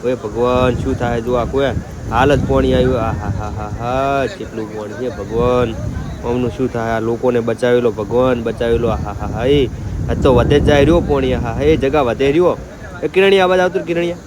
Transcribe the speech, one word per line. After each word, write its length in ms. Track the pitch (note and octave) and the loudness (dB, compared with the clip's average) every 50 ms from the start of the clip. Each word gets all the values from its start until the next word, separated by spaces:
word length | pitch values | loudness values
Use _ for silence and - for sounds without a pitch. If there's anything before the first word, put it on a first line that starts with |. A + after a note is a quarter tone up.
| - | -2
ઓય 100 | B2 B2+ | -2 -4
ભગવાન, 600 | A2+ - G#2+ G#2 A2+ A#2+ B2 B2 B2+ B2+ B2+ A#2+ | -4 -6 -8 -2 0 0 2 2 2 2 2 2
શું 240 | - - C3+ C3 - | 0 -2 -2 -2 -2
થાય? 220 | B2+ A#2+ A#2+ A#2 | -2 -2 -2 -2
જો 120 | A2+ B2 | -2 0
આખું 320 | B2 B2 A2+ A2 - C3+ C#3 | 0 0 -2 0 0 0 0
એ 80 | C3 A2+ - - - - - - - | 0 -2 -4 -6 -8 -14 -12 -8 -2
હાલત 380 | A2+ A#2 C3+ C#3+ C#3+ C3 - - | 0 2 4 4 4 2 2 2
પોણી 260 | C3+ C3+ C3 B2+ B2+ | 2 2 2 2 2
આવ્યું. 260 | B2+ B2+ B2+ B2+ A#2+ | 2 2 2 2 0
આ 120 | A2 A2+ | 0 -2
હા, 200 | A2 - G#2+ G#2 G2+ G#2 | -4 -4 -4 -4 -4 -4
હા, 120 | G#2+ G#2+ | -6 -6
હા, 200 | G#2 G#2+ G#2+ G#2 G#2+ A2 | -6 -6 -6 -6 -6 -6
હા. 480 | A#2 B2 B2+ C3 C3+ C#3 C#3 C#3 C3+ | -4 -2 -2 0 0 0 0 0 0
કેટલું 480 | A#2 G2+ - A2+ G2 G2+ A2+ G#2+ G#2 G#2+ | -2 -4 -8 -12 -10 -8 -8 -8 -8 -8
પોણી 180 | G#2+ G#2+ G#2 | -10 -8 -8
છે 160 | G#2+ A#2 B2+ B2 | -8 -6 -6 -6
ભગવાન. 640 | - - B2 A#2+ A2 A#2 A#2+ B2 B2 B2 B2 A#2 A2 - - - - - - - - - - A#2+ | -6 -6 -8 -4 -2 0 2 2 4 2 0 0 -2 -4 -6 -6 -6 -6 -6 -8 -8 -8 -4 -4
આમનું 220 | A#2+ B2 B2 A#2 | -2 -2 -2 -2
શું 220 | A2 - C3 A#2+ | -2 -2 -4 -2
થાય? 200 | A#2+ A#2 A2+ A2+ | -2 -4 -2 -2
આ 80 | A2+ A2+ | -2 -2
લોકોને 400 | A2 A2+ A#2 A2 B2+ B2+ A#2+ A#2+ | -2 -2 -2 0 0 0 2 2
બચાવી 400 | A2+ A#2 A2+ - B2+ B2 B2 B2 | 0 0 -2 0 2 2 2 4
લો 100 | A#2+ A#2 | 2 0
ભગવાન, 520 | G2+ G#2+ G#2+ G2+ A2+ B2 B2+ C3 B2+ A#2+ | -2 -2 -6 -2 0 2 2 2 2 0
બચાવી 360 | A2+ A#2 A2+ - A#2+ A#2 A#2 A#2 | -2 -4 -4 -2 0 0 0 0
લો. 100 | A#2 A2+ | 0 0
આ 80 | G#2+ | -2
હા, 160 | G2+ - G#2+ | -2 -4 -6
હા, 140 | G2+ G2 - | -6 -6 -6
હા, 180 | - - A2 A#2 | -6 -4 -2 2
એ. 220 | C3+ C#3+ C#3+ C3 G#2+ - - - - - - - - | 2 4 4 2 0 -2 -8 -8 -6 -4 -4 -2 -2
આ 40 | C#3+ - | -2 2
તો 120 | - F#3 - | 2 4 4
વધે 260 | A#2+ A#2 - C#3+ C#3+ | 4 4 4 4 4
જ 40 | - | 4
જાય 160 | - D3 C#3+ | 4 6 6
રહ્યો 200 | C#3 D3 E3 F3 | 6 6 4 2
પોણી. 320 | - - C#3+ C3+ C3 B2+ | 2 2 0 0 0 0
આ 60 | B2+ A#2 | -2 -2
હા, 220 | A#2+ A#2+ A2+ A#2+ | -2 -4 -4 0
એ 160 | C#3 D3+ D#3+ | 2 2 2
જગા 260 | C3 C3 C3+ C#3 D#3 | 4 2 2 2 2
વધે 300 | C3+ A#2+ A2 G2+ C3+ C#3 | 2 0 0 2 2 2
રહ્યો. 240 | C#3+ E3 F3+ E3 A#2 - - - - - - - - - | 4 4 4 2 2 0 -8 -14 -16 -16 -16 -14 -10 -6
એ 60 | - D#3 | -6 0
કિરણિયા 360 | D3+ F#3 G3 G3 G3 F#3+ F#3 | 2 4 4 6 6 4 4
અવાજ 160 | F3+ F#3 F#3 | 4 4 2
આવતું, 220 | F3+ F#3 F3+ F#3 | 2 2 0 -2
કિરણિયા. 340 | E3+ E3 E3+ E3+ F3 E3+ F3 F3 - | -2 -2 -2 -2 -2 -2 -4 -8 -12